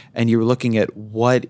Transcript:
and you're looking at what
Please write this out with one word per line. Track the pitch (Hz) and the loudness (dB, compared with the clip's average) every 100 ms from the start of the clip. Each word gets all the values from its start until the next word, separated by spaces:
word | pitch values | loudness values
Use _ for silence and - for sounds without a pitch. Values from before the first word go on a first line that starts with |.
| - | -14
and | - 117 | -4 0
you're | 113 | 2
looking | 113 127 123 113 | 2 0 0 0
at | 98 104 | -2 -4
what | 107 110 120 127 120 | -12 -2 2 2 0